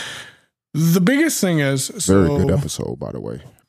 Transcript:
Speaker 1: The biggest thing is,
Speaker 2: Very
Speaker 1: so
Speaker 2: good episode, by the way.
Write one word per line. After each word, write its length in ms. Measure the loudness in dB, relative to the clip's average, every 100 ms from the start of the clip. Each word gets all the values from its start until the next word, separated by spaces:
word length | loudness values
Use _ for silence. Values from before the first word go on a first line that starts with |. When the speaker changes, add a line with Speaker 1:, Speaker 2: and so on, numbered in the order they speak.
| -12 -14 -18 -20 _ _ _ -2
Speaker 1:
The 260 | 2 4
biggest 380 | 2 2 0 0
thing 200 | 0 2
is, 300 | 2 0 -4
Speaker 2:
Very 380 | -6 2 4 4
Speaker 1:
so 100 | 2
Speaker 2:
good 100 | 2
episode, 480 | 0 -2 -6 -8 -8
by 120 | -10
the 80 | -10
way. 220 | -10 -12 -16 _